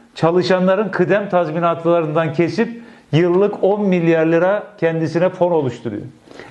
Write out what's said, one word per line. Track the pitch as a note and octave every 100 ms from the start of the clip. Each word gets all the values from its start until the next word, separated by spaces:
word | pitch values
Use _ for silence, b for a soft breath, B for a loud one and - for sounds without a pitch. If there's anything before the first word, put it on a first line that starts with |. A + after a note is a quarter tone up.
| B
çalışanların | - D#3+ F3 F3 F#3 F#3 F#3+ G#3
kıdem | - E3 G3 G3+
tazminatlarından | F3+ E3+ D#3 E3+ E3 E3+ E3+ D#3 D3+ E3
kesip | D#3 E3+ - A#3 - B B B
yıllık | D3 F3+ F3 G3+ G3+
on | F#3+ G#3 G3+
milyar | F3+ E3 E3 D#3+
lira | E3 F3+ G#3 - -
kendisine | E3 E3 D#3+ E3 F3+
fon | F3+ F3+
oluşturuyor. | E3 C3+ - A#2+ G#2 F#2+ - B B B